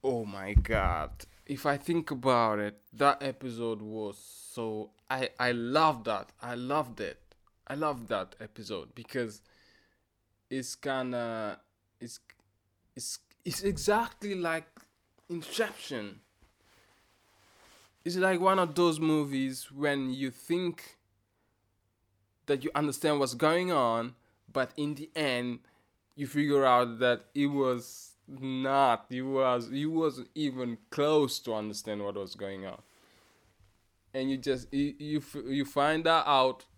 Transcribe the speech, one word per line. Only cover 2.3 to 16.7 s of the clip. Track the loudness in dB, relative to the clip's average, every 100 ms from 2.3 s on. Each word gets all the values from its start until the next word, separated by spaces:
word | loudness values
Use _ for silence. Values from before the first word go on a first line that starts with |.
| 4 4 2
it, | -2 -6 _
that | 2 2 4
episode | -4 -8 -10 -6 -4 -4
was | -8 -8 -8 -10
so, | -18 -20 -14 -8 -6 -6 -8 _ _
I, | -4 -4 -2
I | 0
loved | 0 0 4 4 2 -2
that. | -4 -4 _
I | -10 -8
loved | -2 -2 -2 -6
it. | -8 -8 _ _ _ _ -12
I | -4
loved | -4 -4 -4
that | -4 -4 -12
episode | -16 -14 -10 -10 -10 -16
because | -8 -6 -6 -8 _ _ _ _ _ _ _ _ _ _ _
it's | -8 -8 -8
kinda, | -4 -2 -2 -4 -4 -4 -6 -8 _ _ _ _
it's, | -16 -16 _ _ _ _ _ _ _ -14
it's, | -12 -12 _ _ -8
it's | -4
exactly | -2 0 2 2 0 -6 -6 -4
like | -2 -2 -6 -20 _ _ _ _ _
Inception. | -10 -6 -4 -4 -4 -8 -8 -8 -12 _ _ _ _ _